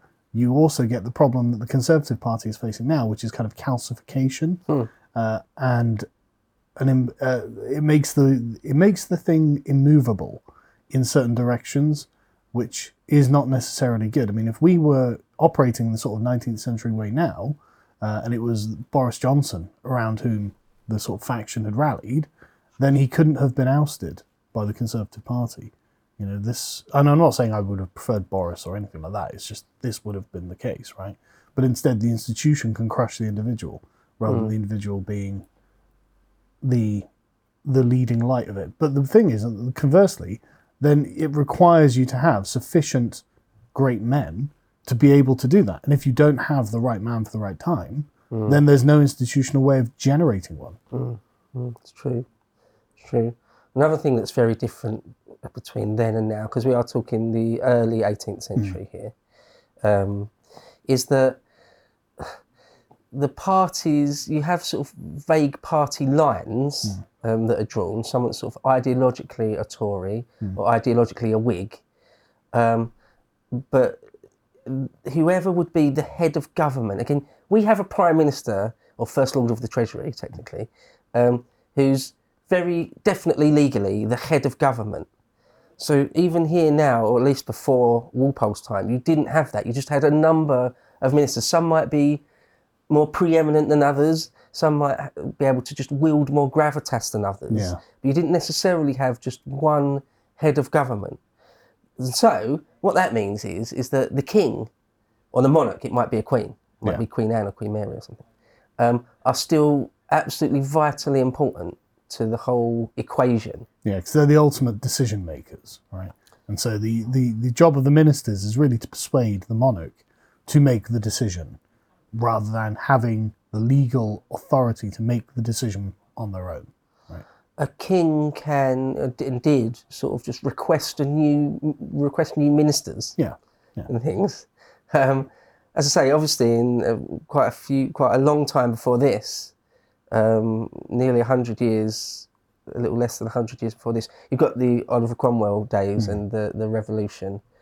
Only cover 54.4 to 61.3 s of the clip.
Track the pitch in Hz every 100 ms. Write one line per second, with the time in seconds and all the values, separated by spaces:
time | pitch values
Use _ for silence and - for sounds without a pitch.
54.4 | 117 110 113 - 117 110 - - - -
55.4 | 113 - - - 107 110 113 110 110 107
56.4 | 110 - 120 120 120 123 - 113 113 113
57.4 | 113 113 131 120 113 113 104 104 - 101
58.4 | - 107 101 90 98 - 107 - _ _
59.4 | _ _ _ _ 107 101 98 101 107 _
60.4 | _ - - _ - 131 - 135 131